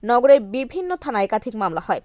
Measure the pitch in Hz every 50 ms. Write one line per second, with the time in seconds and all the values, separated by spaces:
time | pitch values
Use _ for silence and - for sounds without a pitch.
0 | - 214 240 240 240 277 277 277 208 196 202 262 269 254 - 370 370 359 359 -
1 | - 302 240 208 196 190 214 214 - 254 220 220 202 185 160 160 - - 190 135
2 | _